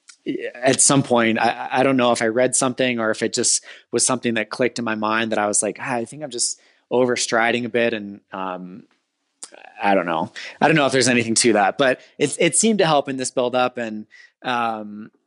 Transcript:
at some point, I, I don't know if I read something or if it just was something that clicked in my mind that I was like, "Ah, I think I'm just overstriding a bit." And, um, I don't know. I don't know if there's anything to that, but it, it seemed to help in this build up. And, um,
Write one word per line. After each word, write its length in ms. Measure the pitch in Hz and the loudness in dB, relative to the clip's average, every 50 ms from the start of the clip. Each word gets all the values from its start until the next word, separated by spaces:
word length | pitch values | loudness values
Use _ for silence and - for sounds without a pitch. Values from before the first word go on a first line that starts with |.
| _ - - _ _ 160 135 - - 110 - | _ -20 -20 _ _ -8 -8 -8 -8 -12 -8
at 260 | 120 123 135 127 - | -2 0 2 2 4
some 220 | - - 143 139 | 4 4 4 4
point, 360 | 135 - 123 117 113 113 110 - | 4 4 2 4 4 4 2 2
I, 300 | 113 117 123 123 127 - | 0 0 0 -2 -6 -4
I 120 | 131 131 | 0 0
don't 140 | 131 135 135 | 2 2 2
know 160 | 127 123 120 | 2 2 2
if 80 | 117 - | 2 2
I 60 | 123 | 0
read 300 | 113 110 123 127 127 127 | 0 2 2 0 2 2
something 420 | - 139 131 120 - 131 127 123 117 | 0 0 -2 0 -2 -2 -2 0 -2
or 120 | 113 110 | -2 -2
if 120 | 110 - | -2 -2
it 100 | 113 110 | -4 -2
just 320 | - 123 113 - - - - - - - _ _ | -2 -2 0 0 -2 -2 -4 -10 -18 -20 _ _
was 120 | - 120 - | -2 -2 0
something 300 | - 131 120 - 123 113 | 0 0 -2 -2 -2 -2
that 160 | 113 107 - | -2 -4 -4
clicked 280 | - - 127 120 - - | -2 -2 -2 -2 -2 -4
in 60 | 120 | -4
my 100 | 113 110 | -4 -4
mind 380 | 110 107 107 110 110 117 110 | -2 -2 0 0 0 0 0
that 60 | 107 104 | 0 0
I 80 | 104 | 0
was 160 | 104 101 - | 0 0 0
like, 160 | 110 104 92 - | -2 -2 -4 -6
"Ah, 140 | - 135 127 | -6 -6 -4
I 100 | 120 117 | -6 -6
think 180 | - 139 147 | -8 -10 -12
I'm 80 | 156 135 | -12 -10
just 300 | 117 120 - - - - _ _ _ _ _ _ | -6 -6 -6 -6 -6 -10 _ _ _ _ _ _
overstriding 720 | 127 123 127 123 120 113 - - 123 113 113 117 113 117 123 | 0 2 2 2 0 -2 -2 -2 0 2 2 2 0 -2 -4
a 40 | 117 | -2
bit." 240 | 107 120 117 117 113 | 0 0 0 0 -2
And, 260 | 107 101 101 101 98 _ _ | -4 -6 -10 -14 -16 _ _
um, 540 | - 95 95 92 92 90 92 90 92 - - _ _ _ _ _ _ _ _ _ _ _ - - - - - - - 107 | -10 -8 -8 -8 -8 -10 -12 -14 -16 -18 -20 _ _ _ _ _ _ _ _ _ _ _ -20 -20 -18 -20 -20 -20 -10 -4
I 120 | 113 101 98 | 0 2 2
don't 100 | 95 85 | 2 2
know. 240 | 87 82 80 82 - - - - - - - | 0 -2 -2 -2 -4 -8 -12 -16 -16 -4 0
I 60 | - | 2
don't 100 | 147 160 | 4 4
know 80 | 156 139 | 4 2
if 60 | 127 | 2
there's 160 | 131 131 120 123 | 2 2 2 4
anything 260 | 123 120 113 113 113 | 2 2 2 0 0
to 180 | - - 120 104 | 2 4 4 4
that, 240 | 104 101 95 - - | 4 4 2 2 2
but 220 | 139 127 127 - - - _ - | 2 2 2 0 -6 -14 _ -4
it, 180 | 147 139 - - | -2 -2 0 0
it 180 | 185 170 - | 0 2 2
seemed 240 | - - 226 220 196 | 2 2 2 2 4
to 60 | 185 | 4
help 220 | 160 156 143 - 143 | 4 4 2 2 0
in 80 | 131 | -4
this 140 | 131 127 - | -6 -6 -4
build 240 | - 135 123 123 120 | -2 -2 -2 0 2
up. 240 | 127 127 127 127 123 | 2 0 0 -2 -6
And, 280 | 117 110 107 107 107 - - - - _ _ _ | -8 -8 -8 -10 -12 -16 -20 -20 -20 _ _ _
um, 680 | - 123 123 120 117 117 113 107 107 104 104 104 110 117 _ _ _ | -6 -4 -2 -2 -2 -2 -4 -6 -10 -12 -14 -16 -16 -18 _ _ _